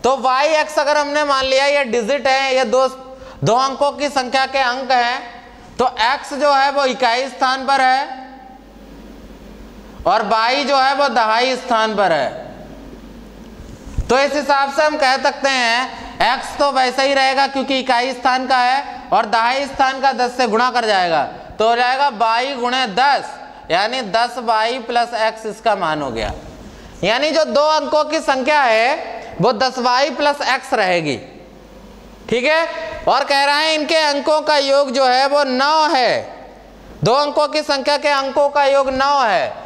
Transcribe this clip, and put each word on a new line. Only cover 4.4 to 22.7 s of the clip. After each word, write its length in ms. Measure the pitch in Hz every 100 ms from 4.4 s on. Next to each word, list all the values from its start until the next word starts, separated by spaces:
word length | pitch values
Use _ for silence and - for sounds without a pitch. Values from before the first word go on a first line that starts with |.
| 262
के 120 | 269
अंक 320 | 254 247 247
हैं, 300 | 254 240 262 - - - - - -
तो 80 | 247 240
एक्स 300 | 226 277 - 285
जो 180 | 294
है 180 | 277 277
वो 140 | 277 269
इकाई 400 | 240 247 240 269
स्थान 380 | 254 262 262 262
पर 140 | 269
है 440 | 262 262 294 - - - - - - - - - - - - - - - - - - - 160
और 180 | 208 208
वाई 380 | 220 233 269 269
जो 120 | 277
है 160 | 262 277
वो 120 | 277
दहाई 460 | 233 220 220 254 247
स्थान 380 | - 226 220 208
पर 160 | 190
है। 320 | 156 120 - - - - - - - - - - - - - - - - - -
तो 100 | 247
इस 140 | 277
हिसाब 380 | 294 277 277 277
से 100 | 277
हम 140 | 302 302
कह 200 | 262 262
सकते 300 | 277 269 269
हैं 560 | 262 233 233 262 - - - 202
X 320 | 254 - -
तो 140 | 285
वैसा 320 | 262 254 233
ही 100 | 269
रहेगा 320 | 277 262 269 269
क्योंकि 320 | 269 - 269
इकाई 340 | 254 240 254
स्थान 340 | 254 262 254 262
का 100 | 262
है 240 | 247 269 285 - -
और 160 | 190 226
दहाई 380 | 226 233 269 277
स्थान 360 | 277 262 269
का 100 | 269
दस 240 | 240 247 247
से 100 | 247
गुणा 220 | 214 254
कर 140 | 247 226
जाएगा, 380 | 196 175 156
तो 460 | 123 - - - 220
हो 60 | 233
जाएगा 320 | 247 262 285 214
वाई 380 | 226 226 262 269
गुणे 300 | 240